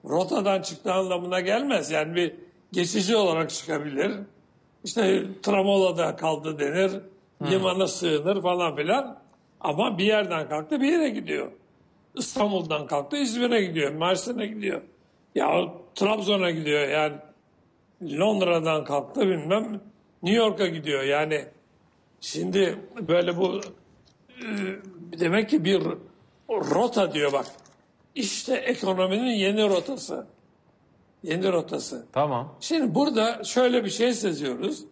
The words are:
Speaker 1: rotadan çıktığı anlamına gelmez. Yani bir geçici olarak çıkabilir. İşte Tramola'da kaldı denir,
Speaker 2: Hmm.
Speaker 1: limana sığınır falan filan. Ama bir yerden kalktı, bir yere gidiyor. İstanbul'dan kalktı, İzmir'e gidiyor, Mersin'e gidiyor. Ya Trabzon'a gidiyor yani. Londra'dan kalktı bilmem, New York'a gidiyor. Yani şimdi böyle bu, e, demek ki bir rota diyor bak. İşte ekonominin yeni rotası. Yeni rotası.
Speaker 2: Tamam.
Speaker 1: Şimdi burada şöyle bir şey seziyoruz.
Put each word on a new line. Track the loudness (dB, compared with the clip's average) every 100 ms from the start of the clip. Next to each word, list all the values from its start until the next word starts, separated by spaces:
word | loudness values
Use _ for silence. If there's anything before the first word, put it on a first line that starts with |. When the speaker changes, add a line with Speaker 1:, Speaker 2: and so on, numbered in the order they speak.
| -2
Speaker 1:
rotadan | -2 0 0 2 0
çıktığı | -2 -8 -2
anlamına | 0 0 -2 -2 -2
gelmez. | 0 0 2 0 0
Yani | -2 -2 -2
bir | -2 -4 -20 _ _
geçici | -2 0 0 2 4
olarak | 4 2 -2
çıkabilir. | -6 -4 -4 -4 -2 -2 -2 -12 _ _ _ _ _
İşte | -6 0 2 2 0 -6
Tramola'da | 0 2 4 4 4 2 -2 0
kaldı | -2 0 -4 -2
denir, | -2 2 0 0 -12 -20 _ _
Speaker 2:
Hmm. | 0
Speaker 1:
limana | 2 2 2 0
sığınır | 0 0 0 2 0
falan | 0 2 0 -2
filan. | 0 0 0 -12 _ _ _ _
Ama | -4 0 0 2
bir |
yerden | 2 2 2 -2 -2
kalktı, | -6 -2 0
bir | 2
yere | 4 2
gidiyor. | -2 -4 -6 -6 -12 _ _ _ _ _
İstanbul'dan | -6 -4 0 2 0 0 -4 -2
kalktı, | -4 -2 -2
İzmir'e | -2 0 2 2
gidiyor, | 2 0 -2
Mersin'e | 0 0 0 -2 -4 -6
gidiyor. | -4 -4 -4 -10 _ _ _ _
Ya | -2 2 2 0 -8 -16
Trabzon'a | -2 0 0 0 2 2
gidiyor | 0 0 0 2
yani. | 2 0 -2 -16 _ _ _ _ _ _ _ -6 0
Londra'dan | 2 2 2 2 2 0
kalktı | 0 -2 -2 0
bilmem, | 2 2 0 0 0 -8 -12 _ _ _
New | 2 4
York'a | 4 2 -2
gidiyor. | -2 -2 -2
Yani | 2 0 2 -2 -4 _ _ _ _ _ _ _
şimdi | -10 -6 0 2 2 0 -10 -10 2
böyle | 2 2 0
bu, | 0 -2 -8 -16 _ _ _ _ _
e, | -14 -8 -4 -4 -8 -14 -18 -16 -2
demek | 2 2 4
ki | 2
bir | 4 2 0 -6 -12 _ _ _ -6
rota | -4 2 2 4 2 2
diyor | 2 2
bak. | 0 -4 -14 -20 _ _ _ _
İşte | -6 -4 -4 -2
ekonominin | -2 -2 -2 -2 0 0 2 0
yeni | 2 2 2 4
rotası. | 2 0 -8 -6 -8 -10 _ _ _ _ _ _ _ _ _
Yeni | -6 0 2
rotası. | 0 -2 -6 -6 -10 -6
Speaker 2:
Tamam. | -2 0 -2 -6 -10
Speaker 1:
Şimdi | -4 0 2
burada | 2 2 2 0 -2
şöyle | -2 2 4 2
bir | 0
şey | 0 0
seziyoruz. | 2 -2 -2 -4 -4 -4 -6 -12